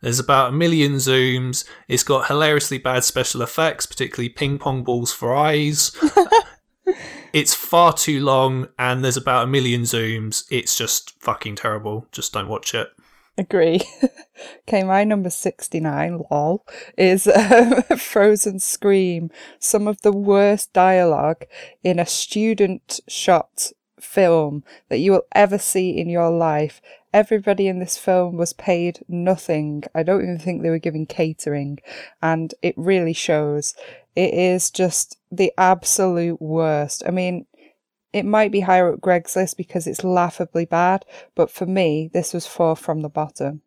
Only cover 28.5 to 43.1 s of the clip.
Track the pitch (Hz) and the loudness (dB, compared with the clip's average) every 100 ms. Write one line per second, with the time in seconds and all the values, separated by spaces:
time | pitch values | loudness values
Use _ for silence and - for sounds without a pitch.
28.5 | - - 175 175 170 - 175 175 185 - | -4 -2 0 0 -6 -10 -4 -2 -2 -2
29.5 | 156 151 147 - 160 160 196 180 175 175 | -2 -2 -6 -6 -4 0 0 -2 -6 -6
30.5 | 170 165 165 170 156 156 - 160 160 - | -4 -2 -2 -4 -6 -8 -4 -4 -4 -6
31.5 | 147 143 143 - - - _ 165 160 160 | -4 -6 -10 -14 -20 -20 _ -2 -2 -4
32.5 | - 175 - 165 190 165 165 - 151 147 | -4 -6 -4 0 0 0 -4 -2 0 0
33.5 | 147 147 - - - _ - 185 - 180 | -2 -6 -10 -20 -20 _ -2 0 2 2
34.5 | 180 - - 185 - - - _ 180 185 | 0 -2 -2 -2 0 -6 -12 _ -2 -2
35.5 | - 185 185 - - 190 175 170 165 156 | 2 2 2 0 0 2 0 -2 -4 -4
36.5 | 160 160 151 147 - - 185 180 180 - | -2 0 0 -2 -6 -4 -2 -2 -6 -10
37.5 | _ _ _ _ _ _ 208 202 214 208 | _ _ _ _ _ _ -4 0 2 2
38.5 | 202 185 185 180 - 185 175 160 - 185 | 0 2 4 4 0 0 0 0 -4 -4
39.5 | - 175 180 165 160 185 180 175 - 170 | -6 -8 -6 -6 -6 0 0 0 -4 -6
40.5 | 165 170 165 180 190 - - - - 165 | -4 -2 0 2 0 -4 -20 -14 -2 -2
41.5 | - 180 190 175 151 160 175 165 175 - | -2 -4 0 0 0 -2 -4 -4 -8 -10
42.5 | - 165 160 - 156 151 | -2 0 0 -4 -6 -4